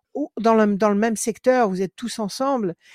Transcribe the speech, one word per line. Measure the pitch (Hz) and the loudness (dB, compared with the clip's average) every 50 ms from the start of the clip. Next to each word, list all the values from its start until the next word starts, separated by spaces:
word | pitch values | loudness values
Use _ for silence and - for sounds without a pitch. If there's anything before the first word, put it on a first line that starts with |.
| _ _ | _ _
au-, | _ 262 294 - _ | _ -8 -8 -8 _
dans | - 208 226 226 | -2 2 2 4
le, | 220 214 208 202 | 4 4 2 2
dans | 185 214 208 | 2 2 2
le | 202 | 2
même | 202 220 233 220 | 2 0 0 -2
secteur, | - - 233 202 - - 254 254 254 240 196 | -2 -4 -6 -6 -2 0 2 2 4 2 0
vous | 185 180 | 0 -2
êtes | 190 175 - | -4 -6 -6
tous | - 247 220 - - | -10 -12 -10 -8 -6
ensemble. | 220 190 - - 262 277 277 247 208 175 170 - _ _ - | -8 -8 -6 -4 -4 -2 -2 -2 -2 -4 -6 -8 _ _ -20